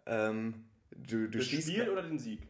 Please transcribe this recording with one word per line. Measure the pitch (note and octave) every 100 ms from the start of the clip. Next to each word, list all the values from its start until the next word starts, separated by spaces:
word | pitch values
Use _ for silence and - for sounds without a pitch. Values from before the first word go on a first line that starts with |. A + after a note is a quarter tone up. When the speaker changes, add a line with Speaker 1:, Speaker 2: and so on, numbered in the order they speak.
| -
Speaker 1:
Ähm, | A2+ A2 A2 A2+ A2+ - - _
du, | - - A2+ A2
du | A2+
Speaker 2:
Das | B2+
Speaker 1:
schließt | D3 D#3+
Speaker 2:
Spiel | G3
Speaker 1:
gra- | A3+
Speaker 2:
oder | F#3+
den | E3+ D3+
Sieg? | A#2 G#2+